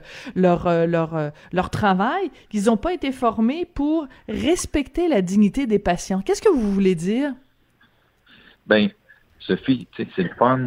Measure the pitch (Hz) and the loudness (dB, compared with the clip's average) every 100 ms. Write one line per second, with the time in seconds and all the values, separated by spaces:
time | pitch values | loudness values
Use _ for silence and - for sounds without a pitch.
0 | - - 269 185 180 175 180 170 170 170 | -6 -18 -8 2 2 2 2 2 2 0
1 | 160 160 147 151 - 175 175 - 208 185 | -2 -4 -6 -8 -6 -4 -4 0 2 2
2 | 220 349 370 - - 214 202 220 311 349 | 0 -2 -6 -8 -8 -2 2 2 0 -4
3 | 269 262 240 208 226 311 349 - 285 320 | -4 -2 0 2 0 0 -6 -4 -2 -2
4 | 277 - - 202 233 359 - 302 262 - | -4 -12 -10 -4 0 0 -2 -4 -4 -2
5 | 349 233 180 202 208 - 269 202 196 175 | 0 0 2 2 2 2 0 0 0 -2
6 | - 190 196 403 440 294 208 196 196 175 | -2 -4 -2 0 2 2 2 2 2 2
7 | 175 226 294 254 _ _ _ _ _ _ | 0 -2 -2 -6 _ _ _ _ _ _
8 | _ _ _ - - _ - 107 104 - | _ _ _ -20 -20 _ 2 2 2 -2
9 | _ _ _ _ - 92 - 123 - - | _ _ _ _ -4 -2 0 -2 -4 -10
10 | 110 - 87 - 120 131 | -8 -6 -6 0 2 2